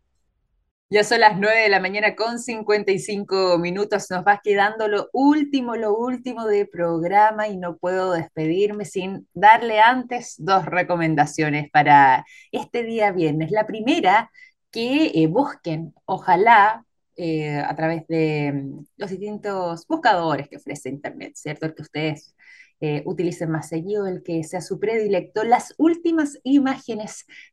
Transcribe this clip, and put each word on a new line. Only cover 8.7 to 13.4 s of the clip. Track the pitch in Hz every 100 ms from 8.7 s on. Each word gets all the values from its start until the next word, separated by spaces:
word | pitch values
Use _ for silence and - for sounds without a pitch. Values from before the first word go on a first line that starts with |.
| 208 190
sin | 196 185 196 -
darle | 175 202 233 233 214
antes | 226 254 240 240 240 -
dos | 160 190 165
recomendaciones | 175 180 175 160 151 147 - 151 147 147
para | 151 143 143 139 127 - - -
este | - - 240
día | 233 226 208
viernes. | 185 156 147